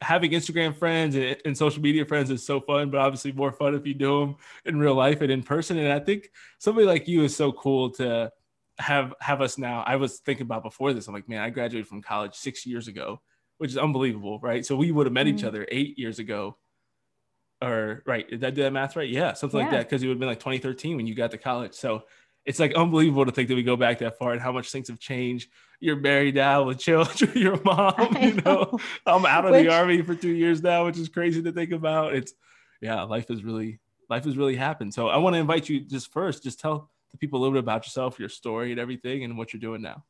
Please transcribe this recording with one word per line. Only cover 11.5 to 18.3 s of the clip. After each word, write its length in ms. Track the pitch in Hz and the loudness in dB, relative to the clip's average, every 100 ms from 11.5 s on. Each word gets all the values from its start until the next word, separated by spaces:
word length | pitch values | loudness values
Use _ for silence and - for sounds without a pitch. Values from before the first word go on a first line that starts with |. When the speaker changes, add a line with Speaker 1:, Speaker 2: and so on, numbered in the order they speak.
| 120 120 117 101 | -4 -6 -6 -10
Speaker 1:
from 140 | 104 | -14
college 320 | - 104 101 - | -8 -6 -6 -10
six 300 | 139 - 127 | -12 -10 -10
years 200 | 120 110 | -10 -10
ago," 320 | 98 67 113 _ _ _ _ | -12 -12 -12 _ _ _ _
which 140 | 151 | -6
is 60 | 127 | -2
unbelievable, 600 | 151 131 131 107 101 104 | -2 0 -2 -2 -8 -8
right? 220 | 117 120 113 | -4 -4 -2
So 100 | 135 | 0
we 160 | 165 | 2
would 160 | 151 135 | 2 2
have 60 | |
met 140 | 123 123 | 2 2
each 140 | 104 | 0
Speaker 2:
Mm. 60 | 101 | -4
Speaker 1:
other 200 | 104 101 | -6 -6
eight 260 | 127 147 143 | -4 -4 -6
years 200 | 117 113 | -8 -8
ago. 400 | 110 104 101 - _ _ _ _ _ _ _ _ _ _ | -8 -6 -8 -10 _ _ _ _ _ _ _ _ _ _
Or, 400 | 127 113 107 113 - | -4 -2 -2 -6 -4
right, 240 | 117 | -4
did 140 | - | -6